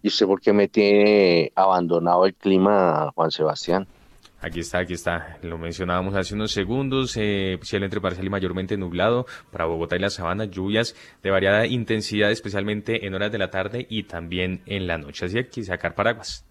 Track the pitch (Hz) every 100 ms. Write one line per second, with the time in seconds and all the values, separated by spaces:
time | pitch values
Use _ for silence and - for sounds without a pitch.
0 | 104 - 98 95 - 104 98 - 101 101
1 | 104 104 95 85 78 - 95 90 87 85
2 | 85 87 95 - 101 95 98 104 90 78
3 | 78 - 80 76 78 - - 90 98 -
4 | _ - - _ 82 82 82 90 90 87
5 | - 85 - 82 87 82 82 82 87 90
6 | 95 98 90 104 107 - 95 123 139 135
7 | 127 120 107 101 95 92 - 104 98 104
8 | 95 90 95 98 92 90 92 104 90 87
9 | 101 120 127 - _ 85 82 82 82 90
10 | 98 - 85 95 107 92 95 107 117 -
11 | - _ 98 95 95 104 113 123 110 110
12 | 107 104 104 110 104 101 101 104 101 113
13 | 98 95 104 107 92 95 95 117 123 110
14 | - 85 85 90 92 92 - 98 90 82
15 | 71 71 90 110 123 - 95 90 85 -
16 | 104 117 - - -